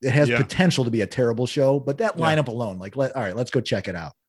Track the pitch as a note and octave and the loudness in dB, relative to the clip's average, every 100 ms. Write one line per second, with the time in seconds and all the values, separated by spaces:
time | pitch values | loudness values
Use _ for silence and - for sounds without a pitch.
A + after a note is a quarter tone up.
0 | C3 B2+ C3+ A#2 - - F#3 C#3 A#2+ A2+ | 2 4 4 2 0 2 2 2 0 0
1 | G2 - A#2+ A2+ B2+ D3 C3+ C#3+ C3+ C#3 | 0 0 0 0 -2 2 2 2 0 -2
2 | A3 F3 D#3+ D#3 C3+ A#2 A2+ F#2 G2 C3 | -2 0 2 2 0 -4 -6 -8 -8 -4
3 | C3 C3+ G2+ G2+ B2 C3 - G#2 G2 E2+ | -4 -2 -4 -4 -2 -2 0 -2 -4 -8
4 | D#2 - | -10 -16